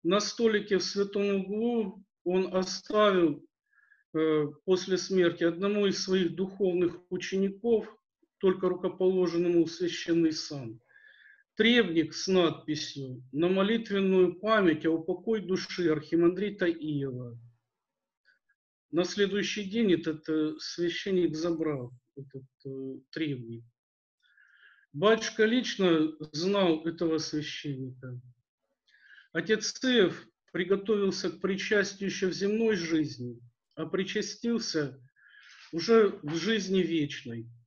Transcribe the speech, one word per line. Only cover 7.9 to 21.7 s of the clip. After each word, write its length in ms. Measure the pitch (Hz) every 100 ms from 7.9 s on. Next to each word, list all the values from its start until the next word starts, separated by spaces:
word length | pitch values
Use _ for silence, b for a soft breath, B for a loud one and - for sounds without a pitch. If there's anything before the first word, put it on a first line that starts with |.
| - _ _ _ _
только 320 | 190 190 185
рукоположенному 960 | 180 180 - 190 185 180 170 175 170 160
в 40 |
священный 600 | - 175 - - 170 160
сан, 480 | 156 - 143 123 117 b b b b b b b -
требник 580 | 220 240 190 165 156
с 160 | - -
надписью 920 | 185 170 - - 147 - 139 131 127 -
«На 160 | 139 170
молитвенную 880 | 190 202 226 226 202 190 185 180 175
память 460 | 214 220 185 151 160
о 80 |
упокой 480 | 160 175 175 226 220
души 480 | 170 185 - - 170
архимандрита 840 | 151 - 165 170 180 208 202 175
Иева». 680 | 165 151 143 139 123 123 117 - _ _ _ _ _ _ _ _ _ _ _ _ _ _
На 120 | 156
следующий 640 | 180 202 196 202 - 214 190
день 260 | 220 214
этот, 380 | 165 160 156 -
э, 260 | 156 156 156
священник 800 | - - 175 170 208 185 170 156
забрал 560 | 175 165 156